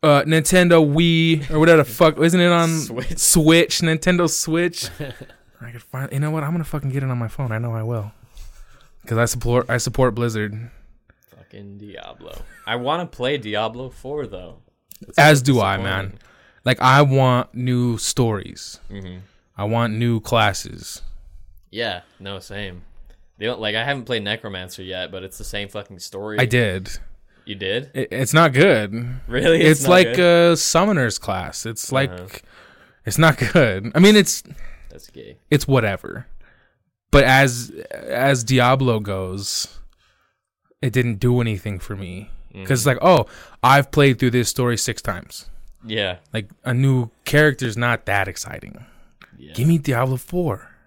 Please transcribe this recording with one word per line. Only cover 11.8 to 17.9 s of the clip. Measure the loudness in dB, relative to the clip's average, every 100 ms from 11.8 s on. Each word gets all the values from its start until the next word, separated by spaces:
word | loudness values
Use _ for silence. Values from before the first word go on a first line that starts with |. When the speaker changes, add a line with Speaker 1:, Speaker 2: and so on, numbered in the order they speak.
| -20 -18 -18 -20 -18 -16 -16 -16 -8
Speaker 2:
I | -6
wanna | -2 -2 -4
play | -6 -4 -4
Diablo | -4 -4 -4 -6 -14
four, | -14 -12 -8 -8
though. | -12 -16 -20 _ _ _ -20
That's | -8 4
Speaker 1:
As | 6 6
Speaker 2:
so | 4
Speaker 1:
do | 2
I, | 2 0
Speaker 2:
disappointing. | -2 -4 -6
Speaker 1:
man. | -12 _ _ _ _ -4
Like, | 2
I | 6 6
want | 6 4 4 2 0
new | -6 -2 0 0